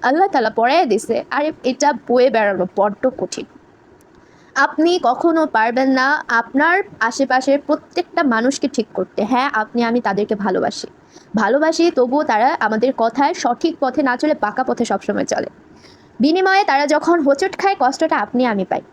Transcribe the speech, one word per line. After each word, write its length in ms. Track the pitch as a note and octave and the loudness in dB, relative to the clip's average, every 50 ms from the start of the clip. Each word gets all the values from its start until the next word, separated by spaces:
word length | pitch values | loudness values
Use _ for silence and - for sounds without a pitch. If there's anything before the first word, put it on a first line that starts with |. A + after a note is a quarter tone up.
আল্লাহ 260 | - B3 C4+ E4 F#4+ | -2 0 2 2 2
তাআলা 220 | G4 G4 C#4 A3 A3 | 2 2 0 0 0
পরাইয়া 360 | G#3+ - A3+ B3 C#4+ E4+ F#4 | 0 0 2 2 2 2 2
দিছে, 380 | B3+ G3+ A3 - - A3+ - - - | 2 0 -2 -2 -2 -4 -4 -4 -4
আরে 200 | - C4+ D4 D#4 D#4 - - | -4 -4 -2 -4 -4 -4 -4
এটা 300 | B3+ B3+ - C#4+ C#4+ D4 - - | -4 -2 0 0 0 0 -2 -2
বয়ে 220 | - A#3+ B3+ B3 B3+ | 0 2 2 4 4
বেড়ানো 360 | G#3+ A3+ G#3+ G3+ G3 F3+ F3+ F#3 - | 2 2 0 0 0 -2 -4 -2 -2
বড্ড 320 | - G3 G#3 G3+ - - B3+ B3+ | 0 0 0 0 -2 -2 -4 -2
কঠিন। 280 | - - - - - - - - - _ _ _ _ _ _ - - _ _ _ _ - _ _ _ _ - - | -4 -6 -8 -8 -10 -12 -14 -16 -20 _ _ _ _ _ _ -20 -20 _ _ _ _ -20 _ _ _ _ -6 -2
আপনি 440 | C4+ C#4 D#4 - - D#4 E4+ F4 F4+ - | 0 0 0 2 2 2 2 2 2 0
কখনো 420 | F4 - - - E4+ D#4+ D#4+ D#4 | 0 0 2 0 2 2 2 0
পারবেন 440 | D4+ - A3 A3 A#3 A#3 B3+ C4 C4+ | 0 0 0 0 0 0 0 2 2
না 340 | C4 C4 B3+ C4+ D4 - - | 2 2 2 0 0 -2 -2
আপনার 560 | - A#3+ A#3 A#3 - - C4+ D4+ E4 F4 G4 G4+ - - - | -2 -2 -2 -2 0 0 2 2 2 2 0 -2 -4 -6 -4
আশেপাশের 600 | A3+ A#3+ - - C4+ C4 B3+ B3+ C4+ C#4 C#4 C#4+ | -4 -2 -2 -2 0 0 0 0 2 2 0 0
প্রত্যেকটা 640 | - - D4+ D4+ - - - F4 F4 - - E4+ E4 | 0 -2 -4 -4 -4 -6 -6 -6 -6 -4 -2 -2 0
মানুষকে 440 | C4+ A3+ A3 A#3 C4 C4+ - - | 0 0 2 0 0 0 -2 -4
ঠিক 200 | C4 - - A3 - - | -4 -4 -4 -6 -4 -6
করতে। 300 | - F#3 - _ - G#3+ | -6 -6 -6 _ -4 -2
হ্যাঁ, 260 | G#3 C4 B3 C4 C#4 - | 0 0 0 0 0 -2
আপনি 300 | A3 G#3+ G#3+ - A#3+ A#3+ | -4 -4 -2 -2 -2 -2
আমি 180 | A3+ A#3 B3 | 0 0 -2
তাদেরকে 340 | A#3 G#3+ G3+ F#3+ G#3+ G#3+ A3 | -2 -2 -2 -2 -2 -2 -4
ভালোবাসি, 520 | G3+ G3+ F#3+ F#3 F#3 - - - - - - - _ _ _ - - - - - | -4 -2 -2 -2 -2 -2 -2 -4 -6 -12 -14 -16 _ _ _ -20 -20 -12 -6 -2
ভালোবাসি, 560 | - A3 G3+ B3 D4 D#4 D#4+ D#4+ D#4+ E4+ F4 | 0 0 2 2 2 2 0 2 2 0 2
তবুও 320 | F4 C4 B3 B3 C4 D4 D4+ | 2 0 0 0 0 0 0
তারা 340 | - A3+ G#3+ A#3 C4+ E4 - | 0 2 2 2 2 0 0
আমাদের 340 | A#3 G#3+ A3 A3 A3+ C4 C4 | -2 -2 0 0 0 0 0
কথায় 360 | - A3+ A#3 A#3 C4+ C#4+ D4 F4 | 0 -2 0 0 0 0 0 0
সঠিক 420 | - - B3 A#3+ - - E4 - - | -2 -2 -4 -2 -2 -2 -4 -2 -2
পথে 240 | C#4 B3+ B3+ D#4 C#4+ | -4 -4 -2 0 0
না 140 | C4 B3 | 0 0
চলে 180 | B3 - D4+ D4+ - | 0 0 0 0 0
বাঁকা 220 | - G#3 G#3 C4+ C4 | -2 -4 -2 -2 -2
পথে 220 | - A#3+ - A#3+ | -2 -2 -2 -2
সবসময় 400 | - G#3 G3 - - G3+ G3+ - | -2 -2 -2 -2 -4 -4 -4 -4
চলে। 220 | - - G#2+ - - - - - - - - - - - - - - - - | -2 -4 -4 -4 -6 -10 -16 -20 -20 -20 -20 -20 -20 -20 -20 -20 -12 -4 0
বিনিময়ে 440 | A#3 D4 D#4+ F#4+ F#4+ F#4+ F#4+ G4 G4+ | 0 2 2 2 2 2 4 2 2
তারা 240 | G4+ C#4 C#4 D4 | 2 2 0 2
যখন 320 | C#4+ D4+ D4+ - D#4+ F4 E4+ | 2 0 2 2 2 2 2
হোঁচট 380 | C#4 C#4 C#4 D4 - - - | 2 2 2 2 0 -2 -2
খায়, 180 | - - G4 G4 G4+ | 0 0 0 0 0
কষ্টটা 380 | B3+ B3+ C4+ - D#4+ D#4+ D#4+ | 0 0 0 0 0 0 0
আপনি 280 | C#4 G#3 - - B3 B3+ | -2 -2 -2 -2 0 0
আমি 200 | A#3+ G#3+ G3 F#3 | 0 0 -2 -2
পাই, 160 | - - - - - | -2 -4 -6 -6 -10